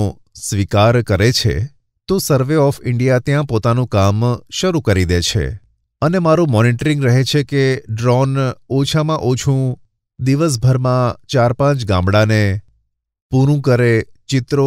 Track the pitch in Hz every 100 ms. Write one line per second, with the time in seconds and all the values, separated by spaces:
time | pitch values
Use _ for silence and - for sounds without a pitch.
0 | 104 - _ - - 101 95 101 110 123
1 | 110 92 117 - 107 71 131 _ _ _
2 | - 190 - 131 131 156 143 - 127 120
3 | 131 123 143 143 143 110 120 123 123 101
4 | 98 104 120 120 - - 185 170 - 92
5 | 87 87 - 98 67 107 _ _ _ -
6 | 156 185 160 160 160 107 120 117 151 147
7 | 127 127 127 151 135 143 131 131 - 110
8 | 123 123 135 135 131 - - 135 139 160
9 | 151 156 127 131 139 135 131 127 _ _
10 | _ - 127 139 165 120 127 127 127 127
11 | 120 - - 131 120 123 143 139 104 92
12 | 92 104 110 110 101 98 - _ _ _
13 | _ _ - 131 135 147 135 120 120 113
14 | - - - 135 127 139